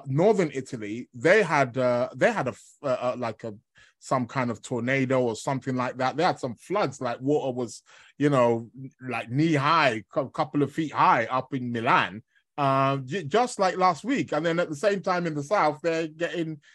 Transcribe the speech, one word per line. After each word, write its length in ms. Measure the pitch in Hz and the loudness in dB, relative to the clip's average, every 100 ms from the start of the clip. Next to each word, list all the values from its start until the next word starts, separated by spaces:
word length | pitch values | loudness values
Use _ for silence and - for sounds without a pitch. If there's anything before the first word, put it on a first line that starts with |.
| 139 | 0
northern 440 | 135 202 202 160 | 2 4 4 0
Italy, 560 | 135 - 117 104 113 139 | -4 -8 -10 -8 -8 -10
they 300 | 123 160 214 | -2 4 4
had, 340 | 170 151 131 131 | 4 2 2 2
uh, 320 | 123 120 127 131 | 2 2 -2 0
they 160 | 196 | 0
had 140 | 202 131 | 2 -4
a 60 | |
f-, 260 | - - _ | -8 -18 _
uh, 40 | 143 | -4
uh, 280 | 123 123 120 | -2 -2 -2
like 260 | 117 110 | -6 -6
a, 80 | 113 104 _ _ _ _ | -12 -14 _ _ _ _
some 260 | - 131 120 | -2 -2 0
kind 240 | 139 120 | -2 -2
of 120 | 110 | -4
tornado 580 | - 123 120 135 127 131 | -6 -4 0 0 2 2
or 160 | 120 107 | 0 -2
something 400 | - 135 131 127 | -4 -4 -4 -4
like 220 | 123 123 | -4 -2
that. 180 | 127 123 | -2 2
They 80 | |
had 160 | 175 139 | 0 0
some 160 | 131 107 | -6 -10
floods, 440 | - 196 156 - | -4 -2 -2 -2
like, 200 | 123 120 | -6 -4
water 320 | 131 147 135 | 0 0 0
was, 300 | 123 117 - _ - - - | -4 -6 -8 _ -20 -20 0
you 120 | 147 | 2
know, 400 | 139 120 117 117 127 131 _ 127 | 4 4 2 -4 -14 -18 _ -6
like, 240 | 117 113 | -6 -2
knee 240 | 131 165 | 0 2
high, 480 | 147 143 165 139 110 - | 2 4 4 4 2 -4
cou-, 200 | 156 139 | -4 -4
couple 320 | - 147 151 | -4 -2 0
of 100 | 143 | 0
feet 200 | 160 151 | 0 -4
high 340 | 135 170 147 110 | 2 4 4 2
up 280 | 127 - | -2 -4
in 160 | 135 123 | -6 -4
Milan, 540 | 120 120 170 98 101 - _ _ - | -2 2 2 2 -6 -18 _ _ -2
uh, 380 | 139 135 135 139 | 2 2 2 0
j-, 180 | 127 190 | -4 -8
just 380 | 143 202 247 - | -2 0 0 0
like 160 | 185 180 | -2 2
last 260 | 185 - | 0 0
week. 300 | 220 262 147 | -2 -2 -2
And 120 | 156 | -2
then 140 | 165 165 | 0 0
at 100 | 160 | -2
the 60 | |
same 260 | 147 208 202 | 0 0 0
time 280 | 190 180 170 | -2 -2 -2
in 60 | |
the 100 | 147 | -4
south, 340 | 143 208 156 147 | -2 2 2 0
they're 280 | 170 165 160 | -2 -2 -4
getting 500 | 160 165 170 160 151 _ | -6 -4 -4 -6 -8 _